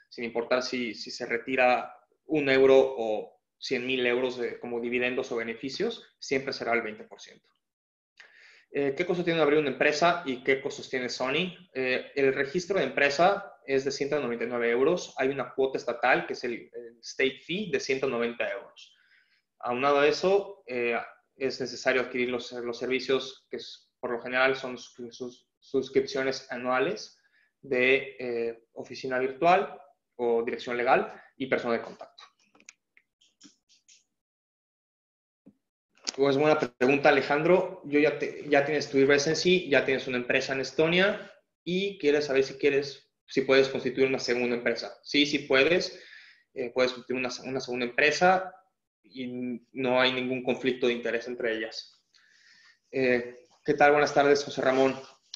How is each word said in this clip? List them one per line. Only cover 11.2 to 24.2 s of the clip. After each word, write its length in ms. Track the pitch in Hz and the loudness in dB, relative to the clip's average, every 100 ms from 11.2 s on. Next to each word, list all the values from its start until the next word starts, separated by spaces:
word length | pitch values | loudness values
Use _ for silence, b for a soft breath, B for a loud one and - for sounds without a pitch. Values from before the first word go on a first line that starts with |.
| 131 151 185 - - | -2 -2 -4 -8 -12
Eh, 380 | 131 127 127 - 143 | -4 -2 -2 -4 2
el 180 | 135 | 2
registro 460 | 139 135 180 - 190 | 2 0 -2 -2 0
de 60 | 135 | 0
empresa 760 | 123 143 143 180 202 - - - | 2 2 6 4 4 -4 -14 -2
es 200 | 135 135 | 0 0
de 60 | |
ciento 280 | - 139 151 | -4 -2 -2
noventa 240 | 123 117 | -2 -4
y 40 | 123 | -4
nueve 240 | 120 117 | -2 0
euros. 420 | 120 143 180 - - | 2 2 2 -4 -4
Hay 120 | 135 | -2
una 240 | 139 120 | -2 -4
cuota 240 | - 135 135 | -2 -2 -2
estatal, 480 | - 113 127 156 170 | -6 0 2 2 0
que 80 | |
es 100 | 127 | -8
el, 280 | 123 117 - | -8 -8 -12
el 240 | 117 117 117 | -16 -16 -18
state 420 | - - 135 135 - | -10 -2 -2 -2 -8
fee, 240 | 185 196 | -8 -4
de 80 | 131 | -4
ciento 280 | - 135 135 | -2 -2 -2
noventa 420 | 120 117 120 107 | -2 -2 -4 -6
euros. 460 | 101 - - - b b b b b _ - | -6 -12 -20 -20 b b b b b _ -10
Aunado 400 | 120 123 143 143 | -6 -2 2 4
a 80 | 147 | 4
eso, 560 | 147 180 196 196 - - | 4 2 2 0 -12 -8
eh, 340 | 123 120 113 - - _ - | -4 -2 -2 -6 -16 _ -6
es 260 | 135 - | -6 -4
necesario 400 | 123 117 135 127 | -8 -4 0 0
adquirir 280 | 120 127 123 | 0 -2 -2
los, 220 | 123 - | -4 -6
los 260 | 123 117 117 | -8 -8 -6
servicios 680 | 123 131 131 131 - - _ | -4 -2 0 -2 -2 -14 _
que 60 | 117 | -14
es, 340 | - - _ _ | -14 -18 _ _
por 120 | 120 | -6
lo 80 | |
general 360 | 117 | -6